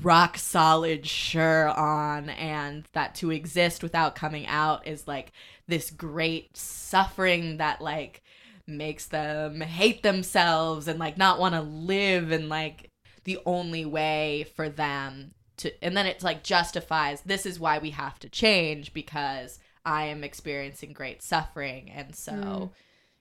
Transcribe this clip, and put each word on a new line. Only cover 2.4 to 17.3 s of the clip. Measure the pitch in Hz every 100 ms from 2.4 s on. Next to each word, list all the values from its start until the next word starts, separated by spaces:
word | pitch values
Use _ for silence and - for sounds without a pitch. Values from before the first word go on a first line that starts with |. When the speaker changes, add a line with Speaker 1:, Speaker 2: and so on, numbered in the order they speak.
| 156 151 143 147 156
Speaker 1:
that | 160 143
to | - 165
exist | 160 160 175 175 170
without | 170 165 156 -
coming | 151 151 -
out | 151 156 151 -
is, | 151 -
like, | 143 - - - - -
this | 165 -
great | 156 165 156 160 160 - -
suffering | - - - 190 190 - 185 175 165 156
that, | 151 -
like, | 151 151 135 - _ - - 196 -
makes | 147 156 151 -
them | 156 151 151 151 151
hate | 160 165 214 233
themselves | 208 190 185 196 170 160 160 160 151
and, | 160
like, | - 185
not | 190 180
wanna | 180 165
live, | 151 156 170 196 202 180 165
and, | 160 156
like, | 156 156 - - _ _ - -
the | 190 -
only | 180 170 165 156
way | 156 156 156 151 147 - -
for | 160
them | 147 147 139 135 135 139 - _ -
to, | - -
and | 170 190
then | 190
it's, | -
like, | 180 151
justifies, | - 180 170 175 - 160 147 143
"This | 185